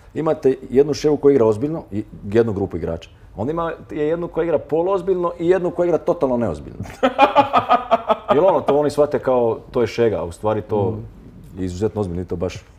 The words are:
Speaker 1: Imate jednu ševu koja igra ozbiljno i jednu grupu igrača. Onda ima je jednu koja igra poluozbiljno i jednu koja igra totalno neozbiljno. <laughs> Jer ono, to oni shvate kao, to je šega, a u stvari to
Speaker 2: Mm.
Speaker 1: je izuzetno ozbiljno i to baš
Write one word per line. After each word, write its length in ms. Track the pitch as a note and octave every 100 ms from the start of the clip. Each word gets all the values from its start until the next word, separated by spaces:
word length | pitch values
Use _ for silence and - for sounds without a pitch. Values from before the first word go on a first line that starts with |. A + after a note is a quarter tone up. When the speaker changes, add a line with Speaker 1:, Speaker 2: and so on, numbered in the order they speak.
| -
Speaker 1:
Imate 400 | - D#3+ D3+ C3+ C3 -
jednu 240 | B2 D3+
ševu 220 | C3+ D3+ C#3+
koja 160 | C#3+
igra 140 | C#3 A2
ozbiljno 360 | G#2 C#3+ D#3+ -
i 140 | G2+ G#2+ E2
jednu 280 | G#2+ G#2+ A#2
grupu 240 | F#2+ F#2+ F2
igrača. 340 | D#2+ E2 - - - -
Onda 160 | A#2
ima 180 | E3 E3 - -
je 180 | D3+ D3+
jednu 200 | E3+ E3+
koja 160 | E3
igra 140 | E3+ D3
poluozbiljno 720 | - D#3+ F3 G3 F3 F3+ E3+ -
i 100 | E3+
jednu 220 | F#3 F3
koja 160 | E3+ F3
igra 120 | D#3
totalno 380 | - E3+ C3+ B2
neozbiljno. 420 | A2+ D2+ C#2+ A#1+ - -
<laughs> 500 | B3+ B3+ C#4+ D4 C#4 C4+ - B3 - A3+ - G#3+ -
Jer 120 | B2+
ono, 200 | F#3 D#3
to 140 | -
oni 160 | C#3 D3
shvate 280 | - D3 C#3+
kao, 400 | - B2+ A#2 G#2+ -
to 100 | B2+
je 60 | A2+
šega, 320 | - A#2 F2+
a 60 |
u 80 | E2+
stvari 300 | E2+ G#2 G#2+
to 280 | G#2 G#2+ F#2+
Speaker 2:
Mm. 140 | G#2+ A2 - - - -
Speaker 1:
je 100 | F#2
izuzetno 360 | F#2 F2+ G#2+ G#2
ozbiljno 220 | G2+ E2+
i 40 | F2+
to 100 | F2
baš 180 | F2+ - -